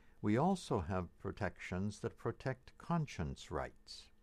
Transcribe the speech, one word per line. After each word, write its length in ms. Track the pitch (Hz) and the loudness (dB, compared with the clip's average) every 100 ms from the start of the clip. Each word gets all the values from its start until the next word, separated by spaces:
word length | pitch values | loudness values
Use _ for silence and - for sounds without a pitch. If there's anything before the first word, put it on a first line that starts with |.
| - - | -20 -2
We 140 | 104 110 | 4 6
also 440 | 170 190 - 123 | 6 2 2 0
have 380 | 76 92 87 - | 2 0 -2 -6
protections 800 | 101 87 92 - - 92 104 - | -6 -2 -2 -2 -4 0 0 -2
that 180 | 110 - | -4 -4
protect 580 | 120 - 135 131 - - | -4 -2 -4 -4 -8 -10
conscience 720 | - 170 147 - 76 67 - | 0 0 0 -2 -2 -4 -4
rights. 580 | 71 64 - - - - - | -4 -4 -8 -16 -16 -18 -20